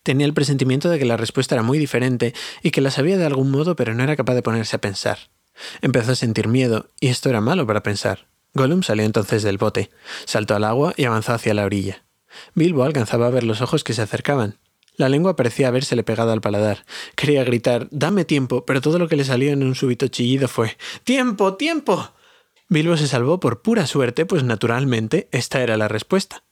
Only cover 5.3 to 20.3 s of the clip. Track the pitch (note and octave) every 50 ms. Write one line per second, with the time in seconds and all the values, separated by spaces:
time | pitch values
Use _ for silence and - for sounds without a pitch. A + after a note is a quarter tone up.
5.3 | _ _ _ _ _ - - - - - - C#3 B2 C3 A2 A#2+ B2+ - B2+ A#2
6.3 | A2 A2+ G2+ G#2+ A#2 C3 C3 A#2+ A2+ A2 - _ _ - - B2+ B2 - - C3+
7.3 | B2 G#2+ G#2+ B2 F3+ F#3+ C#3 A2 G#2+ G#2 - G#2 G#2 G2+ - G#2 G2 - _ _
8.3 | _ _ _ _ _ - C3 C3 E3 F#3+ F3+ - A2 G#2+ G#2+ A2 G#2+ A2+ G#2 -
9.3 | A#2+ G#2+ G#2 G#2 G2 G2 A2+ G#2+ - A2 G#2 - _ _ - - - - - -
10.3 | - A2+ G#2+ G2+ A2 G#2 G#2 G#2+ A2+ C3 D3 F3 - - C#3 B2 A2+ A2 G#2 -
11.3 | A#2+ A2+ - A#2 G#2 G#2 G2+ G2 G2+ G2+ F#2+ G2 F#2 - _ _ _ _ _ _
12.3 | - - - - _ E3+ D3+ F3+ E3+ C3+ B2 C#3+ D3+ C#3 A2 - - A#2 A#2 B2
13.3 | B2 C3 A#2+ A2+ G#2+ G#2+ B2+ A2+ - D3+ - - A#2 A#2+ A2 G2+ - - - -
14.3 | C#3+ C3+ A2 A2 - _ _ _ _ _ _ _ _ - C#3+ C3 C3+ D3 E3+ F#3+
15.3 | F3 - A#2+ A#2 - - C#3 B2+ A#2+ C3 C3+ - C#3 A#2+ G#2+ - A2+ A2 A#2 A#2
16.3 | A2+ G#2+ G#2 G#2+ G#2 G2+ G#2+ G#2+ G2+ - - - - - - - _ - - C#3
17.3 | D3 C3+ B2+ B2 A#2+ A2+ - C3 B2 A#2 - - - D3 C#3+ E3 G#3 G3 D#3+ D#3
18.3 | D#3 C#3 C3 B2 B2+ B2 - - C3 C3+ C3+ D3+ D#3+ F3 F3 D#3+ E3 C#3+ C#3 C3+
19.3 | C3 B2 C3+ D3 C#3+ C#3 C3+ C3 C3 - C#3 C3 B2 - C3+ B2 - - A#2+ A#2+